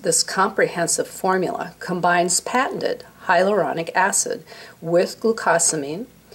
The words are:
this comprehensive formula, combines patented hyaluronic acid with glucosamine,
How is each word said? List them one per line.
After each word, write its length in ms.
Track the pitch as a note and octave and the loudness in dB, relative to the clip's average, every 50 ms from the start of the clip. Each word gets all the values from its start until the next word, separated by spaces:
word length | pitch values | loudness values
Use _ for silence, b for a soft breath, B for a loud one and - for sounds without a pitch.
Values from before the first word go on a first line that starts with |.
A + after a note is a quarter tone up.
this 220 | - - D#3+ - - | -2 0 0 0 0
comprehensive 840 | - - G3 F#3+ G#3 - - F#3 - - F3 E3+ E3 - - - | 0 2 2 2 2 4 2 0 0 2 -2 -2 -2 0 -2 -4
formula, 680 | - - - - F#3+ F#3 F#3+ F3+ - - - F3 F3 - | -6 -6 -4 0 0 2 2 0 -2 -4 -6 -8 -10 -10
combines 640 | - - - F3+ F3+ E3+ F3 F3 F3 F3 F3+ - - | -12 -8 -8 -4 0 2 2 4 4 2 2 0 -2
patented 640 | - - - B3 C#4 - - F3+ - - - - - - - - - | -2 0 0 0 0 0 -2 -4 -4 -4 -4 -4 -10 -18 -20 -10 -2
hyaluronic 640 | - F3+ E3+ F#3 G3 G#3+ G3 D#3+ C3+ C3+ E3 E3 - - | 2 2 4 4 4 2 2 0 0 -2 -4 -6 -2 0
acid 500 | F#3+ F#3 G3+ G#3 - - - - - - B B B B B B B | 0 0 2 2 0 -2 -2 -6 -8 -8 B B B B B B B
with 380 | E3+ E3 E3+ F3 F#3+ - - - | -4 2 2 2 2 2 -2 -2
glucosamine, 880 | - A3 A3+ A3 - F#3 E3 E3 - - D#3+ D#3 C#3 C#3+ D#3 F#3+ B3+ - - - _ B | -2 -2 0 0 2 2 2 4 2 2 0 0 -4 -6 -6 -8 -8 -12 -14 -20 _ B